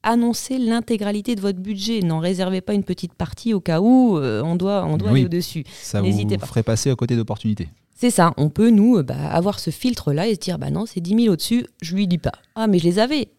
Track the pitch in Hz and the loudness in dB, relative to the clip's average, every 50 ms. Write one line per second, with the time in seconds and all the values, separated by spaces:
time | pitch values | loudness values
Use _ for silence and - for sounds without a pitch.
0 | - 220 233 240 233 240 226 - - - 262 262 247 220 226 233 226 - 233 202 | 0 2 2 2 2 0 0 -2 -4 -4 -4 -2 0 0 0 0 0 -2 -2 -2
1 | 208 202 208 208 202 - 240 202 190 202 196 180 185 208 214 196 196 226 233 220 | -2 -2 -4 -4 -2 -4 -4 -2 -2 -4 -4 -4 -6 -8 -6 -6 -4 -4 -2 0
2 | 185 165 160 160 160 180 190 180 185 185 185 185 185 - 208 202 196 - 185 - | 0 0 0 0 0 -2 -2 -2 -2 -2 -2 -4 -4 -2 -2 -2 -2 -2 -6 -6
3 | - 175 _ - 180 - - - - 233 220 190 - 175 160 165 196 233 254 254 | -6 -12 _ -8 -8 -8 -8 -6 -2 -2 -2 0 0 0 0 4 6 6 6 6
4 | 254 233 190 151 135 127 107 104 131 165 170 175 180 196 202 196 175 160 156 117 | 6 4 2 2 0 0 -2 -2 -2 -2 -2 0 0 0 0 -2 -2 -2 -2 0
5 | 92 98 120 135 127 - 160 175 175 - - 165 139 - - - - - - 104 | 2 4 4 4 4 2 0 -4 -4 -6 -8 -10 -10 -10 -16 -16 -12 -4 -2 0
6 | 101 95 101 104 104 104 101 98 - - - 120 110 - 113 110 - 139 127 117 | 2 2 2 0 0 0 -2 -4 -4 -4 -2 -2 0 0 -2 0 0 0 0 0
7 | 123 113 120 117 110 - 104 - - 110 107 - 85 78 - _ _ _ _ - | 0 0 0 -2 0 -2 -6 -4 -2 -4 -2 -2 -6 -12 -12 _ _ _ _ -2
8 | 247 247 233 - 170 170 - - 147 151 - - 214 233 226 202 208 240 247 185 | 0 2 4 4 2 2 2 0 -2 0 2 2 4 6 6 6 6 6 4 4
9 | 139 127 131 139 143 151 156 165 175 202 196 - - 165 151 - - 180 117 - | 2 -2 -4 -6 -4 -2 -2 0 0 0 -4 -4 -8 -8 -8 -4 -4 -4 -4 -2
10 | - 151 139 151 185 233 214 170 - 185 175 151 135 143 143 170 220 226 - 185 | -2 -2 -2 0 0 -2 -2 -4 -4 -6 -6 -6 -4 -4 -4 -4 -6 -6 -8 -8
11 | 170 175 208 226 240 220 180 156 - - 233 240 - - _ _ - 160 175 190 | -4 0 2 2 4 4 2 0 0 -2 -2 -2 -2 -6 _ _ -10 -6 -2 -2
12 | 208 175 180 165 - 123 - _ _ _ _ 220 226 214 196 180 160 175 175 208 | 0 0 0 -2 -2 -6 -8 _ _ _ _ -2 2 2 4 4 4 2 2 2
13 | 226 254 311 285 226 - _ | 0 2 0 -4 -4 -6 _